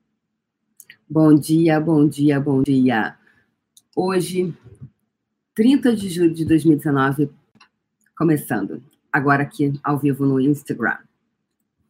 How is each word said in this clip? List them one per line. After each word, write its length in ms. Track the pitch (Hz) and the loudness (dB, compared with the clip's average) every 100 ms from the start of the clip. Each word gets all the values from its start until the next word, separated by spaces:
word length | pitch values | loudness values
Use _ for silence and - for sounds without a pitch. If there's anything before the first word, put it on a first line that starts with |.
| _ _ _ _ _ _ _ _ - - - | _ _ _ _ _ _ _ _ -20 -20 -6
Bom 280 | 156 156 | 2 4
dia, 440 | 151 143 160 165 156 | 4 4 0 2 0
bom 300 | 156 156 147 | 0 2 0
dia, 320 | 143 147 143 | 0 0 0
bom 220 | 143 135 | 0 -2
dia. 560 | 135 135 127 117 98 - _ _ _ _ _ _ _ | 0 2 2 0 -4 -10 _ _ _ _ _ _ _
Hoje, 600 | - 185 190 165 185 180 - - - - _ _ _ _ _ _ | -6 -4 -2 -4 -4 -6 -8 -20 -20 -20 _ _ _ _ _ _
trinta 400 | - 233 277 247 | 0 2 4 2
de 140 | 214 196 | -2 -4
julho 240 | 170 170 | 0 0
de 140 | 160 160 | 0 0
dois 180 | 160 | 2
mil 80 | 160 | 4
e 60 | 147 | 2
dezenove, 520 | 156 139 139 139 147 - _ _ _ _ _ _ _ - | 2 0 0 0 -4 -6 _ _ _ _ _ _ _ -4
começando. 680 | 165 151 - 110 98 - - _ _ | 0 0 -4 -8 -8 -12 -18 _ _
Agora 300 | 147 139 139 | -2 0 0
aqui, 360 | 143 - 143 143 | -2 -4 -4 -4
ao 140 | 143 143 | -6 -2
vivo 260 | 143 139 | -2 -2
no 160 | 139 131 | -2 0
Instagram. 560 | 135 143 - 113 104 - _ _ _ _ _ _ _ _ | 0 -2 -6 -6 -6 -6 _ _ _ _ _ _ _ _